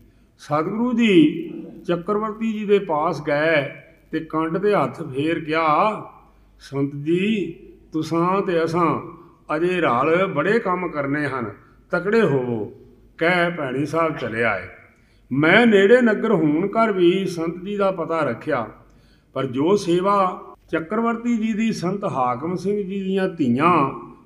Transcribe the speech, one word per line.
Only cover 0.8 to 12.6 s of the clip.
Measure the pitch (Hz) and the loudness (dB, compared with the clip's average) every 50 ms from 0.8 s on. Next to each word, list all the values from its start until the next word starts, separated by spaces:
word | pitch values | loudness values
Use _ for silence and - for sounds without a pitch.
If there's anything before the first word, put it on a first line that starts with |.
| 240 247 | -2 -2
ਜੀ | 247 233 233 220 190 165 151 151 - 165 - - - - - - - - - - | 0 2 4 6 6 6 6 6 4 -2 -6 -8 -10 -12 -14 -16 -18 -10 -4 -4
ਚੱਕਰਵਰਤੀ | 170 170 170 - 208 208 220 214 208 220 226 226 | -4 -2 -2 -2 -2 -2 -2 -4 -6 -6 -4 -4
ਜੀ | 214 214 214 | -4 -4 0
ਦੇ | 196 208 196 | 2 2 2
ਪਾਸ | 170 165 156 147 156 175 170 143 | 2 0 -2 0 0 -2 -2 -4
ਗਏ | 147 - 147 147 151 165 165 147 135 - - - - - - _ _ - | -4 -2 0 0 2 2 2 2 0 -2 -6 -14 -20 -20 -20 _ _ -8
ਤੇ | - 160 | -8 -8
ਕੰਡ | 160 - - 156 160 165 165 190 | -6 -4 -4 -4 -2 -2 -2 -2
ਤੇ | 190 208 202 | 0 2 2
ਹੱਥ | 175 139 123 120 - | 2 0 0 -4 -8
ਫੇਰ | 165 139 127 135 147 160 165 160 | -12 -8 -4 -2 -2 -2 -2 -2
ਕਿਹਾ, | 160 151 156 160 165 156 151 160 196 214 208 170 131 - - - - _ _ _ _ _ _ _ | -4 -2 -2 0 2 2 2 2 2 0 -2 -4 -10 -14 -20 -20 -20 _ _ _ _ _ _ _
"ਸੰਤ | - - 135 139 139 139 143 | -16 -10 -6 -4 -4 -4 -4
ਜੀ, | 143 143 156 170 180 190 214 226 202 170 - - - - - - - - - | -6 -2 0 0 0 0 0 0 -2 -4 -6 -8 -14 -18 -20 -20 -20 -14 -8
ਤੁਸਾਂ | - 156 156 160 165 165 170 180 190 196 | -6 -6 -4 -2 0 0 2 2 0 0
ਤੇ | 190 180 170 165 165 | 0 0 0 0 0
ਅਸਾਂ | 165 165 175 170 156 135 110 - - - - - - - _ _ - 151 | 0 0 0 0 0 0 -2 -6 -10 -16 -20 -20 -20 -20 _ _ -6 -4
ਅਜੇ | 156 175 180 185 180 | -2 0 0 0 2
ਰਲ | 160 139 120 120 139 160 165 180 190 | 2 2 2 2 2 2 2 2 2
ਬੜੇ | 185 151 143 151 190 220 233 | 0 0 0 0 2 2 0
ਕੰਮ | 220 196 180 180 180 165 | 0 -2 -2 -2 -4 -4
ਕਰਨੇ | - 147 139 139 139 151 151 | -4 -4 -4 -2 -2 -2 -2
ਹਨ, | 135 131 131 117 101 98 - - _ _ _ _ - | -2 -4 -4 -6 -8 -10 -14 -20 _ _ _ _ -6
ਤਕੜੇ | - 175 170 202 220 226 | -6 -4 -2 0 2 2
ਹੋਵੋ," | 214 160 139 131 123 123 120 110 | 2 2 2 0 0 -2 -4 -4